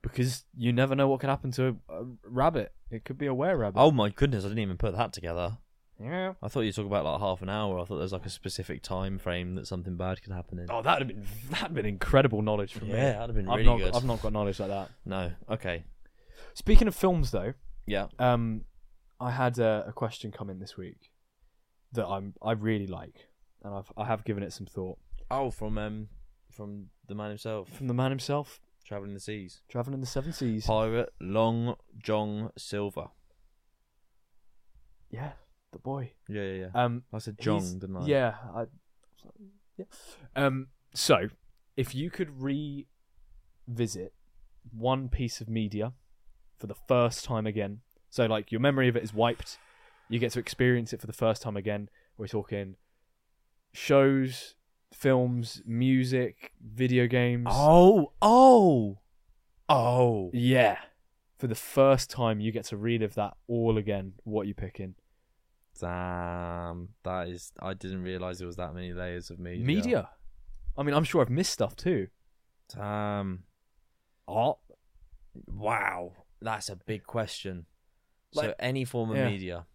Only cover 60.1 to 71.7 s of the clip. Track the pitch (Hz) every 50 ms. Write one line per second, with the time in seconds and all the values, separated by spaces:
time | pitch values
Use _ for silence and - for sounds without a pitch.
60.1 | 113 104 95 90 - 120 120 127 131 127 120 104 95 - - - _ _ _ _
61.1 | _ _ _ _ _ _ - 120 110 - - - - 139 135 139 135 127 - -
62.1 | - - 120 113 110 104 104 113 110 113 98 - - 101 104 117 117 117 110 101
63.1 | - 110 104 98 - - _ - 117 117 117 113 110 110 101 104 101 98 95 95
64.1 | 92 - _ 110 107 107 98 104 101 - 104 90 - - 98 95 92 _ _ _
65.1 | _ _ _ _ _ _ _ _ _ _ _ _ _ - - 87 87 90 90 90
66.1 | 90 90 87 87 87 87 87 87 87 87 87 87 85 87 87 92 107 _ _ 90
67.1 | 92 92 87 87 90 85 - - _ - - 95 95 95 - 92 95 92 90 90
68.1 | 92 90 90 92 90 90 92 87 87 92 90 85 82 90 90 90 87 87 90 90
69.1 | 87 90 90 - 87 87 87 87 90 98 113 131 156 202 202 247 247 143 90 -
70.1 | - _ - - - - - - - - - - - - 143 147 143 151 160 -
71.1 | - 170 131 110 120 151 185 - - - 113 95